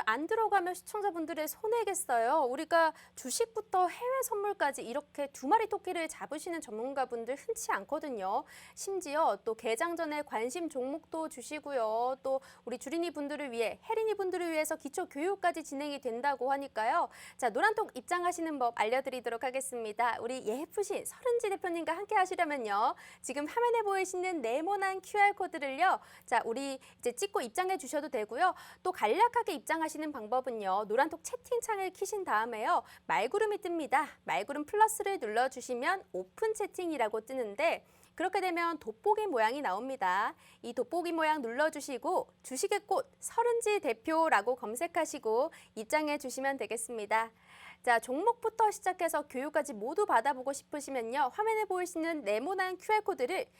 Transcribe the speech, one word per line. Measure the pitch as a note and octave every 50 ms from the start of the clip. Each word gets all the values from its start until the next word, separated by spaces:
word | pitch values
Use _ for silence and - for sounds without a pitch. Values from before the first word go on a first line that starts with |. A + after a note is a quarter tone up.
| -
안 | - A3 C4+ D#4 -
들어가면 | A4 A4+ A4 G4+ G4+ G4 F4 F4+ F4+
시청자분들의 | - - - - G#4 G4 G4+ E4 E4+ D#4+ D4 E4 D#4 D4+ D4+
손해겠어요. | - - - G#4+ A#4 A#4 G#4+ G4+ F#4 - - - B3 A#3 A3+ A#3 - D#4+ C#4 A#3+
우리가 | B3+ C#4 D#4+ - E4+ E4 E4 D#4 D4+ - - - _
주식부터 | - - B3+ - - A#4 A4+ - G#4+ G4+ _ - F#4 F#4 E4
해외 | - - A#4+ B4 C5 C5+
선물까지 | B4+ - A4 G4+ G4+ G#4 F#4+ - D#4+ - - B3+ -
이렇게 | A3 B3 D4 - _ - D4 C#4+ C#4
두 | - - - C#4
마리 | G#4 A4 A4
토끼를 | G#4+ G#4 G4 - F#4+ F4+ F4 D#4+
잡으시는 | D#4 - - G3 - C#4+ D#4 - F4+ E4+ D#4+
전문가분들 | - B3 G#3 G#3+ A#3+ C4+ C#4 C#4 B3+ B3 A#3+ A#3 A3+ A3+ C4+
흔치 | C#4+ - - A4+ - - -
않거든요. | F4 G3 D4 - C#4+ D#4 D#4 D4 B3 G#3 F#3 F#3+ G#3+ C4+ D4+ - - - - - -
심지어 | - - G4 G4 F#4 - - C#4 D#4 E4 B3+ G3+ G3 -
또 | A3+ A3
개장 | - - A3 A#3 A#3+ E4 F4 F4
전에 | E4 E4 D4+ D4+ D4
관심 | D4 - - G#3+ A3+ B3+ D4 F4+ E4+ D4+
종목도 | - C4 B3 C4+ D4 D#4+ - - - D#4+ D#4+ D#4
주시고요. | - B3+ A#3 - D4+ D4+ C#4 C#4+ C#4 B3 A3 G#3+ A3 A3+ A#3+ B3+ C4+ C4
또 | - C4+ C4+ C4+ - - - - -
우리 | A#3 B3 B3
주린이 | - C4+ D#4 E4+ E4+ E4+
분들을 | - D4+ C#4+ C#4 D4+ D4 D4 C4
위해, | A#3 A#3 A3+ F#3+ - - - -
혜린이 | A4 A4 A4 A4 G#4
분들을 | G4+ F#4+ F#4 F#4 F4 F4+ E4
위해서 | D#4+ D#4 D#4 - D#4+
기초 | D#4 - C4 - F#4+ F4 -
교육까지 | - C#4 D#4 F#4+ G4+ G4 - F4 E4+ D#4+ C#4+
진행이 | - C#4+ C4+ D4 D4 C#4+ C4+
된다고 | - B3 A3+ A#3+ B3+ C#4+ C#4 - A#3+ C4+
하니까요. | C4+ C#4 C#4 C4 - A3 A3 A#3+ D4+ E4+ C#4 - - - - - -
자, | - B3+ A#3
노란톡 | G3 C4 F#4 A4 G#4+ A4 G4+ - -
입장하시는 | - - - F4 F4 F4 F4+ F4 E4+ E4 D#4+ D4+ C4+
법 | B3 A#3 - -
알려드리도록 | G#3 A3 A#3+ C4+ C4+ C4+ B3 B3+ - A#3+ A#3 A3+
하겠습니다. | C4+ B3+ B3 C4+ C4 - B3 A#3+ A3+ G#3+ G#3 - A#3+ A#3 - -
우리 | - B3 C4 C4 -
예쁘신 | G#3 A3+ C4+ E4 - - G#4 G4 - F#4 G#3+ -
서른지 | - - - - B4+ A#4+ A#4 - G4+
대표님과 | G4 D#4 - F4+ E4 E4+ D#4 D4+ E4
함께 | F4+ G#4 - A4
하시려면요. | G4+ F#4 F#4 F#4+ D#4+ E4+ D4+ D4 C4+ A3+ G#3 G3 G3+ A3+ C#4+ F4 - - - - -
지금 | - - B3+ C#4+ D4 D4
화면에 | - A#4 A#4+ A#4+ A#4 A#4
보이시는 | G#4+ G4+ G4 F#4+ F#4+ F#4 - F4+ F4+ F#4 F4+ D#4
네모난 | A#3 A3 A#3+ D4 D#4+ F#4+ G4+ G4 G4 F#4+ F#4+ F#4+
큐알 | - - - G#4 G4+ G4+
코드를요. | G4+ - F#4 E4+ - C#4 C#4+ C4+ C4 C#4 F4 F#4+ A#3+ A3 - - - - -
자, | - B3 A3+ -
우리 | A3+ A3+ C4+ - C#4 C4 - - - - -
이제 | - A#3+
찍고 | A#3+ - G4 - - G4+
입장해 | C4+ A3 - F4+ F#4 F#4 F#4+
주셔도 | D#4 C#4+ A#3+ D#4 D4 D4
되고요. | D4+ - A3 G#3+ - A3+ C#4 F4+ F4+ - - - - - -
또 | - F#4
간략하게 | F4+ - A#3 G#3 B3+ F4+ A#4 A#4+ - A#4+ A4 G#4+ E4
입장하시는 | B3+ - - D#4 D#4+ D#4+ D#4 - D4+ D#4 D4+
방법은요. | C#4 B3 G#3+ G#3 A#3+ C4 B3+ C4 A#3 A3 G3+ F#3+ F#3 G3+ A3 F#3+
노란톡 | G#3 B3+ D4 D#4+ E4+ - -
채팅창을 | - - - - - B4 A#4 - - G#4+ G4 F#4+ F4+
키신 | F#4 - G4 - G#4+ G3+
다음에요. | F#3 - G#3 G#3+ A3+ A#3+ A3+ G#3+ A#3 D#4 F4 C4 - - - - _
말구름이 | - D#3+ F3 G#3 C4 - G#4 A4 G#4 G#4
뜹니다. | - - F4 E4+ E4 C#4+ A3 C4 C#4 - - - - -
말구름 | - D#3 F3+ G#3 - C#4+ D4 D4
플러스를 | - - G#4 A4 A4 - - G4 G4 G4 D#4+
눌러주시면 | - G#3+ G#3+ A#3 B3+ C4+ - B3+ - - B3+ A#3+ C4+ E4 F#4+ F#4+ - _
오픈 | - F3+ F#4 - _ - A4 A4
채팅이라고 | A4 - G4+ - - - F#4 E4 D#4 C4 A3+ G#3+ A3+ A3
뜨는데, | G#3+ - C4+ C4 A#3 G#3 G3+ A#3+ D#4 E4+ A3+ - - _ _ _ - - _
그렇게 | - E4 F#4 F#4+ G4+
되면 | F#4 F#4 E4+ E4+ E4+ E4+ E4 D#4
돋보기 | - - - _ - G4+ G#4+ G#4 G#4+
모양이 | G4 D4 A3+ G#3+ A3 C4 D4+
나옵니다. | C4+ G3+ F#3 G3+ B3 C4+ C4+ - F#3+ F3+ F3+ G3 A3 C#4 - - - - - _
이 | - A#3 A#3
돋보기 | C4 A#3 - D#4+ F4 E4 F4
모양 | E4 D#4+ D#4 D#4 D#4 D4+
눌러주시고 | A#3 A3+ A#3 C4+ D4+ D#4+ D#4 D4 - - C4 A#3 - D#4+ F#4 D4 - - _ _
주식의 | - - B3+ C4 - - G#4+ G4+ -
꽃 | - F#4+ - - - _ _
서른지 | - - - A#4 A#4 A#4+ A#4 A#4 - G#4 G#4 G4
대표라고 | D4 C#4 A3+ - - D#4+ D#4+ D#4+ D#4+ D#4 B3 G3+ G3+ A#3+ B3+
검색하시고 | - - G#3 A3+ - E4+ E4+ - F4 D#4 - - C4+ - A3 A3 A#3+ D4 E4 - - - - -
입장해 | G#3+ G#3+ - D4+ D4+ D4+ D4 D4 C#4+
주시면 | C#4 B3+ - C4 C4+ C#4 C#4 C4
되겠습니다. | A3 G3 A3 A#3 - - A#3+ A3 G#3 G#3 A3 A3 A3+ A3 - _ _ - - - - - - -
자, | - B3 A#3 A3+
종목부터 | - - B3+ D4+ G4 A#4 A#4 - - A4 - - A4 G#4
시작해서 | G4 - - F#4 F4+ F#4 F4 D#4+ D#4+ D4 D4
교육까지 | - - B3 C4+ D4+ - D#4 - - A#3+
모두 | G3+ G#3 C4 D#4+ G4+ G#4
받아보고 | - A3+ A#3 A#3+ C#4 C#4+ B3+ B3 C4+ C#4+
싶으시면요. | - - _ - D4 C4+ - C#4 B3+ A3+ A3+ B3 D4 D4 - -
화면에 | - G#4+ A4+ A4 A4 G#4+
보이시는 | G4 F#4 F4+ F4+ E4+ - E4 D#4 E4 E4+ D4+ A#3
네모난 | G3 G#3 A3 C4 F4 G4 G4 F#4 F#4 F#4 F4+
큐알 | - - G#4+ G#4+
코드를 | G#4 - F4+ - B4 - F4 E4 - - _